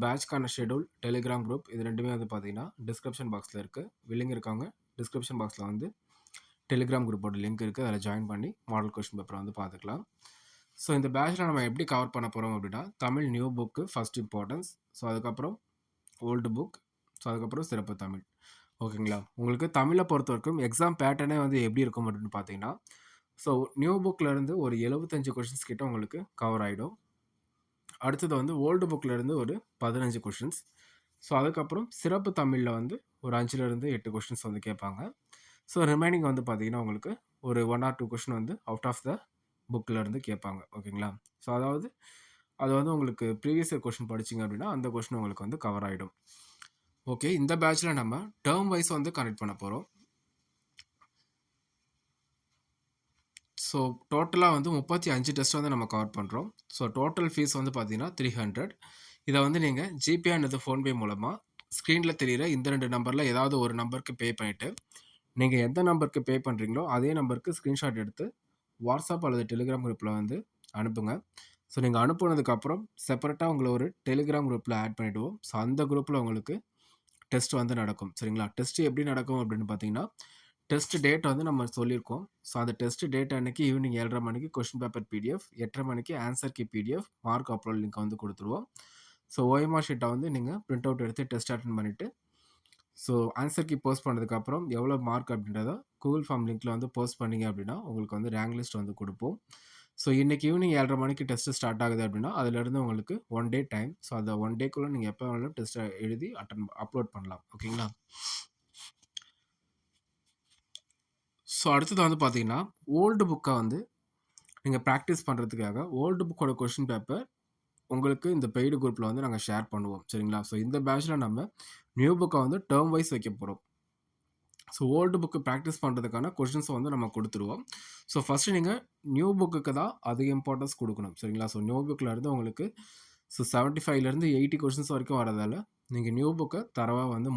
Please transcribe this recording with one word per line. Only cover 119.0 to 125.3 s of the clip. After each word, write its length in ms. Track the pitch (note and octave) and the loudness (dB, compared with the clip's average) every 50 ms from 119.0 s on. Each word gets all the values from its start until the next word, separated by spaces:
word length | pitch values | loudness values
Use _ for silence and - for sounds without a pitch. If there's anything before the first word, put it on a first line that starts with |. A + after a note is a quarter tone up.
| A2 G#2+ | 0 0
வந்து 140 | A#2 C3 C3+ B2+ | 0 0 0 -2
நாங்க 120 | A2+ G#2+ - - | -2 -2 -2 -2
ஷேர் 220 | G#2+ A2 A2 - - | -2 -2 -2 -2 -4
பண்ணுவோம். 320 | G#2 G2+ G2+ G2 F#2+ - - - | -4 -4 -4 -6 -8 -10 -6 -4
சரிங்களா? 280 | G#2+ G#2 G#2+ G#2+ G#2 G#2 - | -2 0 0 0 -2 -2 -2
So 80 | A2+ G#2+ A2 | -2 -2 0
இந்த 140 | B2 C#3 C#3+ C3+ C3+ | 0 0 0 2 2
பேட்ச்ல 280 | C3+ C#3+ D#3 D#3+ D#3 C#3+ B2 G#2+ | 2 2 2 0 0 0 0 0
நம்ம 220 | A2 B2 F3+ G#3+ _ _ - - - - _ _ - A#2+ | 0 -2 -4 -6 _ _ -20 -20 -20 -20 _ _ 2 4
நியூ 120 | C3 D#3 F3+ F3 | 6 6 6 6
புக்கை 200 | F3+ - - C#3+ B2+ C3 | 4 2 4 4 4 4
வந்து 120 | C#3 F#3+ - - C#3 | 2 0 0 4 4
டேர்ம் 200 | D3 D#3 E3 D#3+ | 4 6 6 4
வைஸ் 220 | D#3+ D#3+ - C#3 A2+ | 4 2 2 0 -2
வைக்க 140 | - A2 G2+ A#2 | -2 -4 -6 -6
போறோம். 200 | G2+ G2 G2 - _ _ _ _ _ _ _ _ _ _ _ _ _ _ _ _ _ _ _ _ - - - | -6 -8 -8 -8 _ _ _ _ _ _ _ _ _ _ _ _ _ _ _ _ _ _ _ _ -20 -14 -4
So 80 | - C#3 B2+ C#3+ | 0 2 4 4
ஓல்டு 220 | E3 F3+ F#3 F3+ F3 | 6 4 4 4 2
புக்கு 180 | E3 D#3 | 0 0